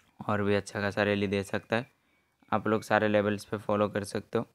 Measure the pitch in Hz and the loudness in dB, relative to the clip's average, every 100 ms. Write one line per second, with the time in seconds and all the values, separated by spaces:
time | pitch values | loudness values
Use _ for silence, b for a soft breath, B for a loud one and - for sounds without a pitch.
0 | _ - - 104 101 101 98 107 101 98 | _ -12 -4 -2 2 0 0 -4 -2 2
1 | 104 101 101 101 95 104 - 113 123 _ | 2 2 0 -2 -2 -6 -2 -4 -4 _
2 | _ _ _ _ - 95 107 110 - 107 | _ _ _ _ -4 -2 0 0 2 2
3 | 107 104 101 104 - 104 - 104 104 104 | 4 2 2 -2 -4 -6 -2 0 0 -2
4 | 101 107 - 113 117 | -6 -8 -4 -4 -4